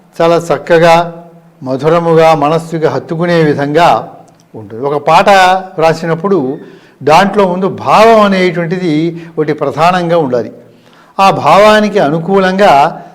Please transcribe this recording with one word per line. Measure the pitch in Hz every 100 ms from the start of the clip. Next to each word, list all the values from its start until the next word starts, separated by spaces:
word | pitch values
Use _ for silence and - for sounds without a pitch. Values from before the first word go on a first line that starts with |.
| _ -
చాలా | 170 170
చక్కగా, | 165 139 - 165 170 165 170 - - - _ _
మధురముగా, | 131 131 151 170 170 160 160
మనస్సుకి | 156 143 160 165 165 156
హత్తుకునే | 131 - 160 175 170
విధంగా | 156 143 143 151 170 113 - - - _ _
ఉంటుంది. | 113 104 113
ఒక | 139 147 160
పాట | 165 196 196 185 185 185 -
రాసినప్పుడు | 160 156 170 160 196 190 131 147 - - _ _
దాంట్లో | 135 160 196 208 190
ముందు | 180 190
భావం | 117 113 175 220 220
అనేటువంటిది | 202 190 185 170 165 185 180 151 165 165 - -
ఒకటి | 151
ప్రధానంగా | 147 143 127 170 180 170 170
ఉండాలి. | 139 123 107 - - _ _ _ _ -
ఆ | 190
భావానికి | 147 143 180 214 214 208 196
అనుకూలంగా | 147 165 165 196 185 190 202 139 156 - -